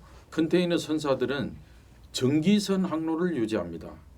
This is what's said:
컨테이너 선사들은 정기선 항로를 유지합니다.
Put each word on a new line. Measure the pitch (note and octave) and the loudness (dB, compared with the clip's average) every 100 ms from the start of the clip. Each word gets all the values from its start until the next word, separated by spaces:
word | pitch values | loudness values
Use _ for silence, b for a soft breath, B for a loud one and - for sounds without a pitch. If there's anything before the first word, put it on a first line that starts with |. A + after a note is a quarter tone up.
| B B B | B B B
컨테이너 | - D#3 F3 F3 E3+ | -2 2 2 2 0
선사들은 | - D#3 D3 C3+ B2 C#3 F#2 - b b b b - | -2 -2 0 0 0 -2 -4 -8 b b b b -10
정기선 | - B2+ D3+ E3+ G#3 G3+ F#3+ F3+ | -2 2 4 4 4 4 0 0
항로를 | D#3 D#3+ D#3+ F3+ D3 | -2 -2 -2 0 0
유지합니다. | G#2+ G#2 F2 E2 F2 D#2 - | 0 -2 -4 -10 -12 -18 -20